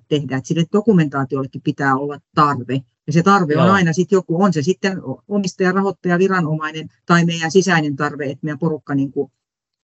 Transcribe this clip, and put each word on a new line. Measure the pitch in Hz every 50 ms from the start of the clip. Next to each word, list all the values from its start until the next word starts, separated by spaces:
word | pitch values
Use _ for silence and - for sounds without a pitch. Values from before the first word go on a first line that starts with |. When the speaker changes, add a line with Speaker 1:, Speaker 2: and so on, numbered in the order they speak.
| _
Speaker 1:
tehdä. | - 151 143 - 123 131
Et | 131 -
sille | - 170 165 170 - -
dokumentaatiollekin | 208 208 226 202 170 156 143 143 139 135 131 147 135 135 131 - 135
pitää | - 151 135 - 143 139 131
olla | 135 143 143 143 - _ _ -
tarve. | 160 151 143 143 123 117 107 127 135 - _ _ _ -
Ja | 156 143
se | 170 170
tarve | 196 202 196 175 143 147
on | - 170
Speaker 2:
Joo. | 185 196
Speaker 1:
aina | 196 175 165 156
sit | 180 175 -
joku, | 202 190 175 - 165 170 202
on | 196 160
se | 156
sitten | 135 175 190 - - 190 190 160 - 131 123 - _
omistaja, | - 202 202 196 180 - - 185 180
rahoittaja, | 185 196 196 196 185 _ - 180 175 175
viranomainen | 190 190 190 180 160 151 156 156 156 156 156 156 160 - _ _ _
tai | - 170 170 170
meidän | 170 165 165 165 165
sisäinen | 196 190 180 190 175 156 151 147 139
tarve, | 135 147 147 151 139 147
että | 135 143 - -
meidän | 156 151 -
porukka, | 170 160 156 139 _ - 143
niinku, | 139 139 139 - 143 135 - _ _ _ _ _ _ _ _ _ _ _